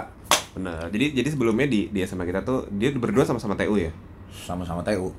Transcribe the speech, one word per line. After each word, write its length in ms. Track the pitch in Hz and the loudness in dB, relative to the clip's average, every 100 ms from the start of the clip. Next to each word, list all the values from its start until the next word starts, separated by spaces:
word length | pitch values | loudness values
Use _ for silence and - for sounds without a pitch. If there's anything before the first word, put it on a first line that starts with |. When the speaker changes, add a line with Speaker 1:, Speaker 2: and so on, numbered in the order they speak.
| - - - - - | 2 -6 0 0 0
Speaker 1:
Benar. 360 | 92 92 80 85 | -6 -6 -4 -2
Jadi, 260 | 104 147 131 | 0 2 2
jadi 140 | 123 | 0
sebelumnya 360 | 151 113 110 143 | 2 4 4 4
di, 220 | 113 - | 2 2
di 120 | 101 | 0
S 120 | 90 | -2
M 100 | 92 | -2
A 40 | 87 | -2
kita 160 | 92 | -2
tuh 260 | 101 127 - | 0 -2 -2
dia 220 | 101 123 | 0 0
berdua 320 | 135 113 104 | 2 2 4
sama-sama 300 | 156 123 110 | 4 2 0
T 120 | 92 92 | 0 2
U 100 | 104 | 2
ya? 140 | 80 80 - - - | 0 -4 -14 -16 -16
Speaker 2:
Sama-sama 500 | - - 90 85 85 | -12 -6 -4 -4 -4
T 140 | - 101 | 0 0
U. 160 | 92 | -2